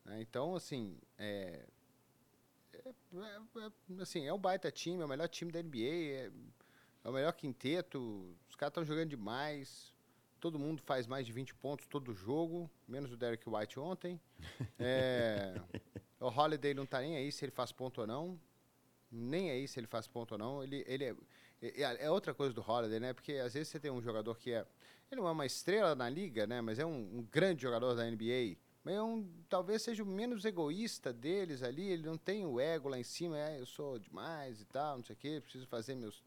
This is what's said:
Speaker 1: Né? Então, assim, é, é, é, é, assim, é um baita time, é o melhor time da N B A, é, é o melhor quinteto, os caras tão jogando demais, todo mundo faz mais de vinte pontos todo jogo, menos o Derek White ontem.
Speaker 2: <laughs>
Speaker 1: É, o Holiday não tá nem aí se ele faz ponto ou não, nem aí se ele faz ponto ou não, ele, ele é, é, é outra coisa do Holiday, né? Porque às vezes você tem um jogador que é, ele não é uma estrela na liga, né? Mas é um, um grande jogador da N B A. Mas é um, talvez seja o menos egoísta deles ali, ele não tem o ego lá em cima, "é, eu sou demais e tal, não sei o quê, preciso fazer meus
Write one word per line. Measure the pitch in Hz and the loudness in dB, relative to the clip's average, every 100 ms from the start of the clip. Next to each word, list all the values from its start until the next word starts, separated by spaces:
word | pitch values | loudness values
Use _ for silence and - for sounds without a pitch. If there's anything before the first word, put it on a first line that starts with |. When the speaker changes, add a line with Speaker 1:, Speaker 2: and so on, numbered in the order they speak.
| - | -12
Speaker 1:
Né? | 110 | -8
Então, | 113 123 156 180 | -4 -2 0 -2
assim, | - 135 104 69 - - | -4 -4 -4 -8 -18 -8
é, | 104 101 92 76 57 _ _ _ _ _ _ _ _ _ _ | -4 -2 -4 -8 -14 _ _ _ _ _ _ _ _ _ _
é, | - 262 | -16 -16
é, | 240 - 175 214 208 220 233 214 - - 185 | -16 -14 -12 -10 -12 -12 -10 -12 -12 -12 -8
é, | |
assim, | 175 170 139 | -2 0 2
é | |
um | 196 | 4
baita | 190 190 156 | 6 4 2
time, | - 165 180 | 0 -2 0
é | 151 | 2
o | |
melhor | 135 170 | 2 0
time | - 170 | 0 -4
da | 165 | -2
N | 170 | -2
B | 123 | 2
A, | 123 170 151 135 107 | 2 2 0 -2 -6
é, | - 117 - - - - - 113 | -10 -16 -20 -20 -20 -20 -8 0
é | |
o | |
melhor | 135 156 | 4 4
quinteto, | - 147 - 127 175 - 139 117 101 90 87 - | 4 -4 0 2 2 0 -4 -4 -4 -8 -14 -16
os | - | -2
caras | 147 | -2
tão | 175 151 | 0 0
jogando | 156 160 | 0 0
demais, | 135 101 127 151 147 135 - - - _ _ _ - | -2 -2 0 0 -2 -8 -14 -18 -20 _ _ _ -4
todo | 170 151 | -2 0
mundo | 147 156 | 0 -2
faz | - 131 117 | 2 0 2
mais | 135 117 | -2 -2
de | |
vinte | 117 131 - | -4 -6 -6
pontos | 135 143 - | -4 -4 -4
todo | 147 123 | -4 -4
jogo, | 98 101 151 165 175 165 - - | -6 0 2 2 -2 -6 -10 -8
menos | 131 135 | -6 -4
o | 120 | -2
Derek | 120 113 117 | 0 0 0
White | 107 107 131 | -2 -2 -4
ontem. | 160 185 180 175 _ - | -4 -4 -4 -8 _ -14
Speaker 2:
<laughs> | 80 - 117 - | -12 -6 -6 0
Speaker 1:
É, | 123 131 131 123 117 104 98 98 92 98 - - - - | 2 4 4 4 4 2 0 -4 -6 -8 -8 -14 -14 -2
o | 123 | 0
Holiday | 120 156 151 143 | 6 6 6 2
não | 139 135 | 2 0
tá | 135 | 0
nem | 143 151 | 0 0
aí | 143 | -2
se | - 131 | -2 -4
ele | |
faz | - 120 | 0 -2
ponto | - 127 123 | -2 -4 -2
ou | 107 | -2
não, | 131 175 170 - _ _ _ _ _ - | -2 -4 -8 -16 _ _ _ _ _ -14
nem | 117 120 165 180 | -6 -2 0 0
aí | 127 135 | -2 -2
se | 131 | -6
ele | 110 | -4
faz | 113 - | -4 -4
ponto | 120 113 | -8 -6
ou | 104 | -4
não, | 117 143 | -4 -4
ele, | 135 139 - | -4 -6 -4
ele | 135 131 | -2 -2
é, | - - - - - | -4 -14 -20 -20 -10
é, | 117 127 139 120 147 | -8 0 0 0 4
é | |
outra | 196 160 | 4 2
coisa | 135 139 | 0 0
do | 117 | 0
Holiday, | 104 120 113 110 | 2 2 4 2
né? | 127 | 0
Porque | 123 - | -4 -4
às | 139 123 | -2 0
vezes | 135 156 | -2 -4
você | 156 | -4
tem | 143 | -4
um | 123 | -2
jogador | 117 107 107 113 | 0 0 -2 -4
que | 127 | 0
é, | 113 - - - - - | 0 0 -12 -20 -20 -10
ele | 262 | -2
não | 175 | 2
é | |
uma | 160 135 | 2 0
estrela | - - 214 185 131 | 0 4 6 6 6
na | 120 | 2
liga, | 151 196 110 104 | 0 -2 2 2
né? | 123 | 2
Mas | 113 110 | 0 2
é | 160 | 0
um, | 139 98 120 | 0 -4 -6
um | 113 | 2
grande | 156 190 156 | 6 6 6
jogador | 127 113 127 117 | 2 4 4 4
da | 117 | 2
N | 110 | 2
B | 113 127 113 82 | 2 4 2 -2
A. | _ _ | _ _
Mas | 151 202 | -2 0
é | |
um, | 226 226 190 165 - | 0 -2 -4 -8 0
talvez | 185 180 214 | 2 4 0
seja | 240 220 | 0 -2
o | 202 | 0
menos | 190 240 220 214 | 0 0 0 0
egoísta | 175 151 185 226 - 139 | 2 2 2 0 0 -4
deles | 120 143 196 175 131 | -2 0 0 0 0
ali, | 127 143 196 | 0 0 0
ele | 170 156 | 0 -2
não | 160 | -4
tem | - 214 175 | -2 0 0
o | 120 | 2
ego | 151 160 139 | 4 2 0
lá | 127 | -2
em | |
cima, | 120 - 170 151 | -4 -2 -2 0
"é, | 151 143 | -2 -4
eu | 123 | -8
sou | - 143 120 | -6 -4 -4
demais | 95 87 139 160 135 107 | -6 -6 -4 -4 -6 -10
e | 101 | -4
tal, | 131 151 131 | 0 0 -2
não | |
sei | 113 110 | -6 -6
o | |
quê, | 143 151 | -2 -4
preciso | - 127 127 | -4 -12 -6
fazer | 117 113 131 | -4 -2 -4
meus | 110 - | -6 -8